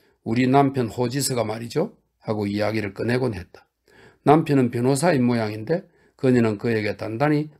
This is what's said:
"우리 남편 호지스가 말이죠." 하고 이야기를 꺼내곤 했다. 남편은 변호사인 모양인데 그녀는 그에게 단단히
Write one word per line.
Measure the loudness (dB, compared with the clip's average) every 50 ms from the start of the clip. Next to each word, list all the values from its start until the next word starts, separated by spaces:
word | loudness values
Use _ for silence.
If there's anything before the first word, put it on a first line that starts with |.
| _ _ _ _ -8
"우리 | -4 -2 0 2 4
남편 | 4 4 4 4 0 -2 -4 -4
호지스가 | -4 -6 -6 -4 -4 -4 -4 -4 -2 -2 -4
말이죠." | -4 -4 -8 -8 -6 -4 -4 -4 -4 -6 _ _ _ _ _
하고 | -8 -6 -4 -4 -4
이야기를 | -4 -2 -2 -2 -2 -2 -4 -4 -6 -6
꺼내곤 | -6 -4 -2 -2 0 -2 -2 -4
했다. | -6 -12 -16 _ -20 _ _ _ _ _ _ _ -20 -20 -20 _ _ 4
남편은 | 4 4 4 4 2 2 2 2 2
변호사인 | 0 0 0 2 2 2 2 2 2 2 2
모양인데 | 2 2 2 0 -2 -4 -6 -4 -4 -4 -4 -4 _ _ _ _ _ _
그녀는 | -2 2 2 4 4 4 2 0 -2
그에게 | -2 -2 -2 0 -2 -4 -4
단단히 | -6 -8 -8 -4 -2 0 2 2 0 -2 -4 -10 _